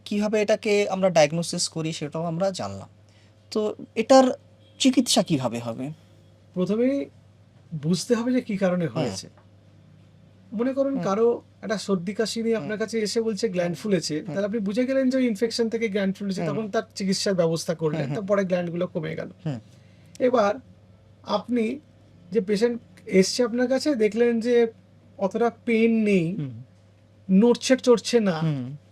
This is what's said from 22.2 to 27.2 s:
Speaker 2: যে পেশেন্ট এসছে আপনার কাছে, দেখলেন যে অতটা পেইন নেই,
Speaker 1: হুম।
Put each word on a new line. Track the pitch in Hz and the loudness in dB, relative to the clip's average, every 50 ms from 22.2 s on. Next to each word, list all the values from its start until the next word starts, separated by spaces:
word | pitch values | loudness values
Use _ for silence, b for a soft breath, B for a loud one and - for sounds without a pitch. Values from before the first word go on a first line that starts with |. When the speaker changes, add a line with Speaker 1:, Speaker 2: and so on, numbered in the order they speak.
| - - | -10 -4
Speaker 2:
যে | 190 226 | -2 -2
পেশেন্ট | 185 208 208 196 226 240 240 233 - - - - - | 0 0 0 2 2 0 0 -2 -10 -16 -20 -20 -6
এসছে | - - 190 190 - - - 247 | 0 4 4 4 4 2 -2 -2
আপনার | 220 220 240 247 247 | 0 0 0 0 0
কাছে, | 262 262 - 311 294 | 0 0 0 0 0
দেখলেন | 220 214 214 202 226 240 240 233 226 | 2 2 0 2 2 2 2 2 0
যে | 214 247 240 240 233 226 - - - _ - - _ - - - | 0 2 4 4 4 2 0 -6 -20 _ -20 -20 _ -20 -10 -4
অতটা | 196 190 - 214 233 233 226 - - | -4 -2 0 0 0 0 -2 -4 -2
পেইন | 240 226 220 226 233 226 226 214 | 0 2 4 4 4 4 2 2
নেই, | 208 202 185 160 165 190 | 4 4 2 2 0 -2
Speaker 1:
হুম। | - 147 131 117 113 127 - - _ _ _ _ _ _ _ _ _ | -4 -6 -8 -8 -12 -16 -18 -20 _ _ _ _ _ _ _ _ _